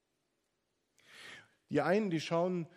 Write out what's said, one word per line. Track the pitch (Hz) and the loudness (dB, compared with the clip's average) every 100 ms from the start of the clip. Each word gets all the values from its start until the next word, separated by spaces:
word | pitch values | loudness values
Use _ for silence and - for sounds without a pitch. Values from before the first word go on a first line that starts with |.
| _ _ _ _ _ _ _ _ _ _ - - - - - _ - | _ _ _ _ _ _ _ _ _ _ -20 -20 -20 -20 -20 _ -2
Die | 143 | 0
einen, | 143 196 208 | 4 2 2
die | 165 | -2
schauen | - 170 180 180 160 | 0 0 0 0 -4